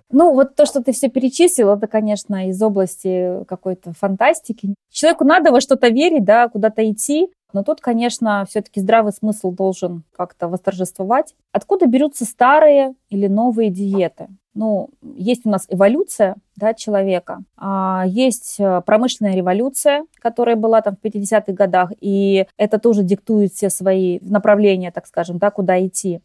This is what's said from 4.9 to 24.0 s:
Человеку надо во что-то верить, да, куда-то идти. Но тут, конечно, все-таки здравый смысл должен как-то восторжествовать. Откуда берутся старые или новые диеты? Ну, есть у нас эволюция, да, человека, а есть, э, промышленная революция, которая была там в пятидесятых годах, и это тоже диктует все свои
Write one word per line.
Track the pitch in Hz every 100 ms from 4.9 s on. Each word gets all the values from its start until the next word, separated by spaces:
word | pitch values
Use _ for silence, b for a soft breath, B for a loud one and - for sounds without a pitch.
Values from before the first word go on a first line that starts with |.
Человеку | - 311 320
надо | 285 359 311
во | 254
что-то | - 262 240
верить, | 233 339 311
да, | 196 226 240
куда-то | 220 220 220 220
идти. | 214 - 302 359 _ _
Но | 196
тут, | 196 320
конечно, | 254 226 240 - 226 202 196
все-таки | 214 196 -
здравый | 190 226 214
смысл | - 214 208 185
должен | 180 190 185 180 170 - -
как-то | 180 - 170
восторжествовать. | 180 - 185 180 - 190 262 311 _ _
Откуда | 208 - 392 302
берутся | 247 294 -
старые | 233 - 247 302 311 285 269 262 -
или | 196 202
новые | 202 247 220 214
диеты? | 180 196 196 170 - - 190 _
Ну, | 208 220 202 - _
есть | - - 190 247 220
у |
нас | 190 -
эволюция, | 190 202 277 403 - 196 202 _ -
да, | 208
человека, | 226 - 202 196 180 - - 196 -
а | 196 196 190 185 185
есть, | 202 262 - - -
э, | 196 180
промышленная | 180 214 247 - 208
революция, | 185 180 196 254 - 294 285 320 _
которая | 233 240 240 226
была | 220 226
там | 214
в | 196
пятидесятых | 220 208 202 214 208
годах, | 185 190 180 180 -
и | 202 196 196 190 190 -
это | 208 214
тоже | 240 208
диктует | 185 196 - 214 196
все | - 196
свои | - 190 190